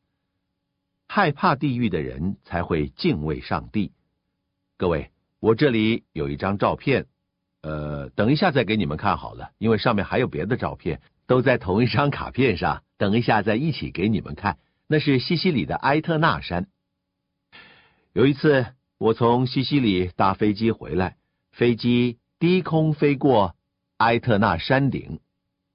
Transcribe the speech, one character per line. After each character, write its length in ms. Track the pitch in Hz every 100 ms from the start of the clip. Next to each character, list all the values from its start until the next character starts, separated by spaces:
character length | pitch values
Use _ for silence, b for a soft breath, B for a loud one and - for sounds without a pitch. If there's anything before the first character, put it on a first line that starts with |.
| _ _ _ _ _ _ _ _ _ _ -
害 240 | - 180
怕 240 | 143 190 135
地 200 | 147 120
狱 140 | 117
的 120 | 85
人 360 | 65 64 90 - -
才 180 | 87
会 240 | 87 82 71
敬 380 | - 175 95 76
畏 160 | 69
上 280 | - 87 110
帝。 200 | 110 92 _ _ _ _ _ _ _ _ -
各 100 | 92
位， 240 | 78 - _ _ _
我 160 | 107 113
这 140 | 147
里 340 | 113 110 117 -
有 160 | - 71
一 80 | 71
张 200 | 95 98
照 180 | 110 80
片， 320 | - 117 - _ _ _ _ _
呃， 480 | 78 76 76 71 69
等 220 | - 107
一 40 | 151
下 160 | 190
再 140 | 135 101
给 100 | 110
你 100 | 76
们 120 | -
看 200 | 104 82
好 160 | 58
了， 180 | - - -
因 120 | 110
为 80 | 110
上 180 | 131 104
面 80 |
还 160 | 90 98
有 80 | 127
别 180 | 71 95
的 120 | 123
照 180 | 82 69
片， 260 | 90 69 b _ -
都 160 | 127
在 160 | 127 120
同 240 | 92 95
一 60 | 123
张 220 | 107 143
卡 200 | - 64
片 280 | 90 131 -
上， 260 | 87 73 _ -
等 200 | 101 110
一 40 |
下 200 | 120 110
再 140 | 101 107
一 160 | 160
起 180 | - 62
给 200 | 64 101
你 100 | 110
们 160 | - 73
看。 240 | 104 - _ _ -
那 140 | 151
是 200 | 143 135
西 180 | - 175
西 120 | 185
里 160 | 135 80
的 120 | 80
埃 240 | 135 151
特 160 | 156 160
纳 240 | 160 82
山。 260 | - 87 - _ _ _ _ _ _ _ _ b b b b b b
有 140 | - 131
一 80 |
次， 340 | 139 156 139 117 - _ -
我 160 | 107
从 340 | 110 117 120 127
西 160 | 135
西 160 | 127 143
里 320 | 120 92 90 -
搭 180 | 98
飞 200 | 95 107
机 180 | 101 113
回 220 | 110 -
来， 240 | - 107 - _ _ _
飞 240 | - 120 113
机 440 | 120 120 123 120 _ -
低 220 | 165 180
空 320 | 156 160 156
飞 220 | 151 147 143
过 400 | 147 117 95 - _ _ _ -
埃 220 | 113 120
特 180 | 123 101
纳 200 | 107 85
山 340 | - 135 135
顶。 280 | - - - _ _ _ _ _